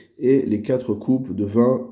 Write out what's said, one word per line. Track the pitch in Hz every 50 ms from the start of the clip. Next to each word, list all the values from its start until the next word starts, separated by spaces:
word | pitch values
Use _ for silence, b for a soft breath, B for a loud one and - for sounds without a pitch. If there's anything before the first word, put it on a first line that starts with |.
| B B _ -
et | - 123 135 139 -
les | - - 113
quatre | - - 131 127 - - 104
coupes | 101 - - 127 131 123 - 92
de | 95 104
vin | 101 101 117 117 123 127 120 - -